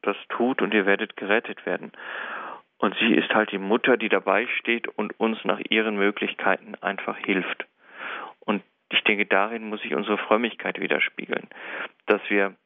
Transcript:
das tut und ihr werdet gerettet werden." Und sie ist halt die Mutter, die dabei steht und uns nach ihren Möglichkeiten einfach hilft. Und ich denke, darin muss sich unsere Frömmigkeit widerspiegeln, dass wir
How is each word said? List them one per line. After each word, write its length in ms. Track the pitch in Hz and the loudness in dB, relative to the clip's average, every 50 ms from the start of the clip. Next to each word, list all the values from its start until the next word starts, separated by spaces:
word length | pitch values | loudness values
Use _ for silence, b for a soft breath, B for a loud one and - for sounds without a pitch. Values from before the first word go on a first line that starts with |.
| - | -2
das 140 | - 101 - - _ | -2 -4 -4 -6 _
tut 340 | - - 117 123 135 - 117 | -2 0 0 2 2 2 0
und 120 | 101 107 | 2 4
ihr 120 | 110 95 | 4 4
werdet 300 | 98 98 98 107 101 - | 4 2 2 0 -4 -6
gerettet 480 | - 113 95 101 113 - - 104 - - | -10 -2 2 2 2 2 -2 -12 -8 -4
werden." 260 | - 90 - - - - B B B B B B B B B B B B B B B _ _ | -4 -4 -4 -4 -10 -14 B B B B B B B B B B B B B B B _ _
Und 160 | - 107 101 | -2 -2 0
sie 180 | - 110 117 104 | 2 2 4 4
ist 200 | - - - - | 4 4 4 4
halt 180 | 107 107 - - | 2 2 2 0
die 60 | 98 | -6
Mutter, 400 | 98 95 107 123 - - 123 113 | 0 2 0 2 4 4 4 4
die 100 | 110 104 | 4 2
dabei 380 | - 98 90 98 98 101 117 123 - - | 2 2 4 4 2 2 2 0 -4 -4
steht 300 | - - 117 117 - - | 0 0 -2 -2 -2 -8
und 300 | - - 107 101 - _ | -6 -4 -6 -6 -2 _
uns 240 | 113 113 113 110 - | 0 0 0 -2 0
nach 160 | 98 98 101 - - | -2 -2 -2 0 0
ihren 280 | 107 110 110 110 107 | 2 2 2 2 2
Möglichkeiten 800 | 101 98 101 104 - - - - - - 98 95 - - 107 107 - | 2 2 2 2 0 -4 -4 -4 -2 0 0 0 0 -2 -14 -16 -6
einfach 380 | - 98 98 95 - - 110 - | -4 -4 -4 -4 -4 -6 -6 -6
hilft. 480 | - - 101 92 85 - - _ - _ _ B B B B B B B B B B B B B | -2 0 0 0 0 -2 -6 _ -10 _ _ B B B B B B B B B B B B B
Und 220 | - - 107 98 - _ _ _ _ _ | -4 -2 -2 -2 -2 _ _ _ _ _
ich 140 | - - - | -2 2 2
denke, 220 | - 107 101 104 | 2 2 2 2
darin 420 | - 107 95 98 110 117 113 110 107 | 2 4 2 2 2 -2 -6 -6 -8
muss 140 | 104 107 - | -8 -8 -6
sich 120 | 117 - | -4 -2
unsere 220 | 69 101 110 107 | -2 0 0 -2
Frömmigkeit 640 | 98 - - 110 107 120 113 - _ - 95 92 - | -2 2 2 2 4 4 0 -4 _ -6 -6 -4 -4
widerspiegeln, 680 | 98 87 73 - - - _ - - - - - - - B B B B B B B B B B _ | -2 0 0 0 0 -2 _ -8 -8 -6 -6 -6 -6 -10 B B B B B B B B B B _
dass 160 | - 107 101 - - | 2 2 2 2 0
wir 260 | 107 101 98 98 92 _ _ | 2 2 2 2 -2 _ _